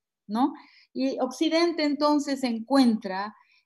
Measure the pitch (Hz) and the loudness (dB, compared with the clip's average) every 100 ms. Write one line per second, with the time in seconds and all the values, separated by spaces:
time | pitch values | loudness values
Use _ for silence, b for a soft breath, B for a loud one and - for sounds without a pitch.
0 | _ _ - 214 277 - B B B 247 | _ _ -6 -2 -2 -2 B B B -6
1 | 269 - 254 - 320 320 339 330 294 285 | -4 -2 -4 -2 0 2 2 0 -2 2
2 | 294 294 285 262 254 226 220 269 247 220 | 2 2 0 -4 -4 -4 0 4 4 2
3 | 196 185 208 - b b | -2 -6 -8 -10 b b